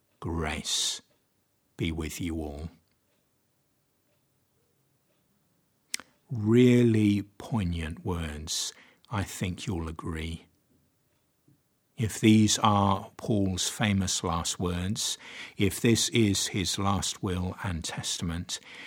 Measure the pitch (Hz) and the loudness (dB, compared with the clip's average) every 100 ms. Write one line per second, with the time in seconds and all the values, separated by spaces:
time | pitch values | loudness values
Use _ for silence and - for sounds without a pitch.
0 | _ _ 87 82 78 73 - - - - | _ _ -4 -2 -2 -4 -4 -2 -2 -4
1 | _ _ _ _ _ _ _ - 90 80 | _ _ _ _ _ _ _ -6 -4 -2
2 | 78 - 85 80 76 73 85 - _ _ | -6 -6 -6 -6 -6 -8 -12 -14 _ _
3 | _ _ _ _ _ _ _ _ _ _ | _ _ _ _ _ _ _ _ _ _
4 | _ _ _ _ _ _ _ _ _ _ | _ _ _ _ _ _ _ _ _ _
5 | _ _ _ _ _ _ _ _ _ - | _ _ _ _ _ _ _ _ _ -14
6 | - _ _ 123 107 117 123 123 120 107 | -14 _ _ -2 4 6 8 8 6 6
7 | 104 101 92 _ - 113 90 85 78 85 | 4 2 -2 _ -6 -2 -2 -2 -4 -6
8 | 92 87 82 76 80 - - - - _ | -6 -4 -6 -8 -6 -6 -6 -10 -20 _
9 | _ 104 95 - 98 87 - 87 80 80 | _ -6 -4 -4 -6 -6 -6 -4 -4 -8
10 | - 80 80 82 - _ _ _ _ _ | -8 -6 -6 -10 -14 _ _ _ _ _
11 | _ _ _ _ _ _ _ _ _ - | _ _ _ _ _ _ _ _ _ -4
12 | 110 - 113 110 104 - 110 101 98 98 | -4 4 8 8 6 4 4 6 4 2
13 | - - - 107 98 92 - - 110 98 | -4 -10 -2 0 0 0 -4 -2 0 2
14 | 90 - 92 85 82 - 90 87 92 107 | 0 -2 -2 -2 -4 -4 -2 -2 -4 -4
15 | - - - - - - 98 - 120 110 | -4 -6 -12 -16 -16 -2 0 2 4 4
16 | - 117 107 95 - 107 87 - 98 98 | 2 2 2 2 -2 -2 -2 0 0 0
17 | - - 101 90 92 - 104 82 - - | -2 -4 -4 -2 -4 -4 -6 -6 -6 -8
18 | - - 87 82 87 - - - | -6 -4 -4 -4 -6 -10 -12 -18